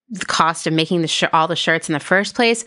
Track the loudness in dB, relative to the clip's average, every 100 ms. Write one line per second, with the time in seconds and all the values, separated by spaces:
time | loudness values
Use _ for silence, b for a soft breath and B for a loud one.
0 | -14 -12 -6 0 0 0 0 0 2 0
1 | -2 0 0 2 2 0 0 -2 0 -4
2 | 2 0 0 0 2 2